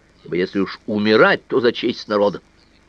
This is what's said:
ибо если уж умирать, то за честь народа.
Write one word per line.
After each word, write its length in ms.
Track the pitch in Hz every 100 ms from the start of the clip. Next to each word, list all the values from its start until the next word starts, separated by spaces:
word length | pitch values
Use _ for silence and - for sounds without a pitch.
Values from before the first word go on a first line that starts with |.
| _ _ -
ибо 100 | 82
если 220 | 92 101
уж 200 | 92 - -
умирать, 580 | 107 107 107 185 175 -
то 120 | 120
за 120 | 120
честь 360 | 110 117 117 -
народа. 340 | 104 101 90 - _ _ _